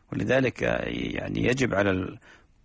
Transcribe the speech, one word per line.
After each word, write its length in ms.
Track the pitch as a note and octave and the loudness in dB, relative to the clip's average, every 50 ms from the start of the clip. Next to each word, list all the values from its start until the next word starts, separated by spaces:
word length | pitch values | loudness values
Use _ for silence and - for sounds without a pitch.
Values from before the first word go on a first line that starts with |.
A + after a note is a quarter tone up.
| _ - | _ -8
ولذلك، 520 | - - G2+ A2 B2 C3+ C3 A#2 - - B2 | -6 -4 0 2 2 2 2 0 0 -2 -2
آه، 220 | - A#1 A#1+ - | 0 0 0 -2
يعني، 560 | - - A#2+ A#1+ - - - - C2+ G1+ A1 - | -4 -4 -4 -4 -4 -4 -6 -4 -4 -2 0 2
يجب 300 | A2+ B2+ C3+ C3 A2 F#2 | 2 2 2 2 2 2
على 140 | G2 G2+ G2 | 2 2 2
ال-، 280 | F#2 F#2 F2+ - - - - - - - _ _ _ _ | 2 0 -2 -4 -8 -12 -18 -20 -20 -20 _ _ _ _